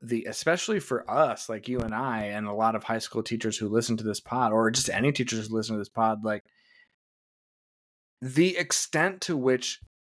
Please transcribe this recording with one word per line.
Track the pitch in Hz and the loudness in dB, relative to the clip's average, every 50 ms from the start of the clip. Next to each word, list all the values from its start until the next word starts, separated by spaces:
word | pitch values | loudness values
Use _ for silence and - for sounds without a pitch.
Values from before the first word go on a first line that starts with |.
the, | - 117 120 113 - | -6 -4 -4 -4 -2
especially | 104 - - - 160 170 180 - - 220 196 | -6 -8 -2 0 0 0 0 0 -2 -2 -2
for | - - 135 117 - - | -2 -2 -4 -4 -2 0
us, | 107 139 156 135 110 - - - | 2 4 4 4 2 -2 -6 -8
like | 113 107 - 123 | -8 -8 -6 -4
you | 127 123 | -4 -2
and | 117 110 107 | -2 -2 -2
I, | 113 131 135 117 110 104 | -2 -2 -2 -2 -2 -4
and | 104 101 107 107 | -4 -4 -4 -4
a | 104 104 | -4 0
lot | 107 110 113 113 | 2 2 2 2
of | 107 - | 0 -2
high | - 113 113 | -2 -4 -4
school | - - - 117 110 | -4 -4 -4 -4 -4
teachers | - 120 113 113 110 104 - | -2 -4 -2 -2 -2 -2 -2
who | 110 101 | -2 0
listen | 104 117 117 - 117 107 | 2 2 2 2 -2 -2
to | 107 | -2
this | 110 101 - | -4 -4 -4
pod, | - - 120 127 127 113 107 | -6 -4 0 2 2 4 4
or | 113 113 110 | 4 4 4
just | 117 127 - - | 2 2 0 0
any | - 101 120 147 139 | 0 2 2 2 2
teachers | 127 123 120 117 113 107 107 | 2 0 -2 -2 -4 -4 -2
who | 110 | -2
listen | 110 110 117 110 | -2 -2 -2 -4
to | 104 | -4
this | 101 - | -6 -6
pod, | - 117 113 110 110 107 107 | -2 2 2 2 2 0 -2
like, | 110 107 101 - _ _ _ _ _ _ _ _ _ _ _ _ _ _ _ _ _ _ _ _ _ _ _ _ _ _ _ _ _ _ _ _ _ _ _ | -2 -4 -4 -6 _ _ _ _ _ _ _ _ _ _ _ _ _ _ _ _ _ _ _ _ _ _ _ _ _ _ _ _ _ _ _ _ _ _ _
the | 127 131 127 147 175 190 180 | -10 0 4 4 4 4 4
extent | 180 175 - - - - - - 156 165 190 190 190 - | 0 -2 0 0 -2 -2 0 2 2 2 2 0 -2 -4
to | - 170 | -4 -2
which | 143 127 131 127 123 - - - - - - _ _ _ _ _ | 2 4 4 4 4 2 -4 -8 -10 -14 -20 _ _ _ _ _